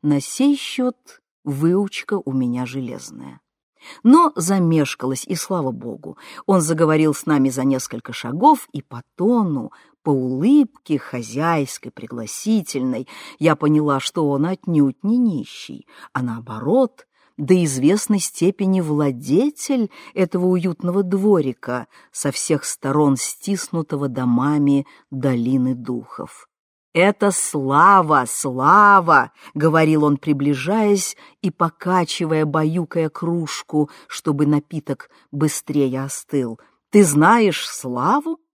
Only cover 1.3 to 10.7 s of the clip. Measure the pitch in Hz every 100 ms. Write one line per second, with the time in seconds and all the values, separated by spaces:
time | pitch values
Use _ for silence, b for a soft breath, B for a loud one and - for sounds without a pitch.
1.3 | _ - 139 160 180 202 - - 202 -
2.3 | 131 123 123 127 131 123 120 - 113 135
3.3 | 127 _ _ _ _ B B 226 302 320
4.3 | 185 170 196 170 160 139 - 127 131 -
5.3 | 180 - 185 135 117 117 - - - B
6.3 | B B 190 156 160 160 156 156 143 -
7.3 | 147 135 131 131 131 - 117 - 117 120
8.3 | 143 269 277 - 147 - 120 - _ 190
9.3 | 240 196 143 110 b b b - 139 127
10.3 | 131 196 294 254